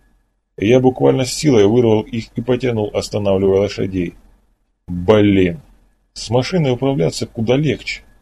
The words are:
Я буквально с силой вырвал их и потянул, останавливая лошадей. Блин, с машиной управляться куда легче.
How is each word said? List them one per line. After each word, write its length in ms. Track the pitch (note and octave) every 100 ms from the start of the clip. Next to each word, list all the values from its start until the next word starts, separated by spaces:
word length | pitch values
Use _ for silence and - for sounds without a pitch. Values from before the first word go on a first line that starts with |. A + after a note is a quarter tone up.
| _ _ _ _ _ -
Я 220 | G2+ B2+
буквально 460 | B2+ B2+ C#3 C3 B2
с 80 |
силой 320 | - D3+ A2+ G2+
вырвал 360 | B2 A#2 A2
их 260 | G#2+ A#2 - -
и 60 |
потянул, 500 | A2+ B2 B2 A2 G#2
останавливая 680 | G#2 - A2 G2+ F#2+ G2 F#2+
лошадей. 520 | G2+ - F#2+ F#2 E2+ - _ _ _ _ _ _ -
Блин, 760 | F2 F2+ G#2+ G#2 F#2+ F2 E2 - _ _ _ _
с 160 | - -
машиной 440 | A#2+ C3 F#3 C#3
управляться 520 | B2 C3+ C#3 - - A2+
куда 320 | - A2 C3+
легче. 460 | D3+ G2+ - - _ _